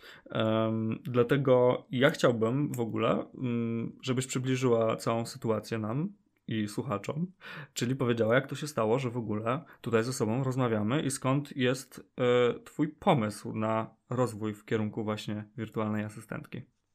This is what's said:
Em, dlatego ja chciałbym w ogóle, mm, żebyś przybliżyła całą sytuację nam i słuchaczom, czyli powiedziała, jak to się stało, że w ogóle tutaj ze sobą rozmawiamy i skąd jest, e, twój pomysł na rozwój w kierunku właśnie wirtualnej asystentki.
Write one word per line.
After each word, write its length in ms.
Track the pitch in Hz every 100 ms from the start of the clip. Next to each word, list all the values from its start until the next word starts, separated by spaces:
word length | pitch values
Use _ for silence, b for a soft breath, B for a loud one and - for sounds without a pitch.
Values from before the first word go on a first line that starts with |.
| B B -
Em, 720 | 117 110 110 110 110 110 -
dlatego 840 | - 120 123 143 135 127 123 123 -
ja 180 | 123 135
chciałbym 600 | - 143 117 110 131 147
w 60 | 127
ogóle, 460 | 113 110 113 185 - -
mm, 600 | 127 117 117 117 113 -
żebyś 260 | 131 127 131
przybliżyła 680 | 135 131 131 127 113 110 113
całą 300 | - 117 117
sytuację 520 | - 117 107 - 113
nam 320 | 107 123 190 - _ _ -
i 200 | 110 104
słuchaczom, 640 | - 117 101 - 143 180 - B B 143
czyli 220 | - 120 135
powiedziała, 400 | 120 120 110 123
jak 120 | 135
to 80 | 135
się 120 | 147
stało, 320 | - 110 127
że 100 | 131
w 80 | 123
ogóle 460 | 110 107 113 131 - B
tutaj 220 | 120 113
ze 100 | 117
sobą 300 | 131 107 120
rozmawiamy 580 | 131 127 123 110 104 143
i 100 | 135
skąd 460 | - 127 139 143 -
jest, 420 | 123 131 - -
e, 600 | - - 123 123 123 120
twój 280 | - - 151
pomysł 680 | - - 156 107 - 117
na 420 | 110 110 110 110 - _
rozwój 440 | 123 120 107 107
w 120 | 104 -
kierunku 380 | 113 107 104
właśnie 400 | 107 107 - 104 104 -
wirtualnej 460 | 110 113 107 107
asystentki. 580 | 107 107 - 117 - - - _ _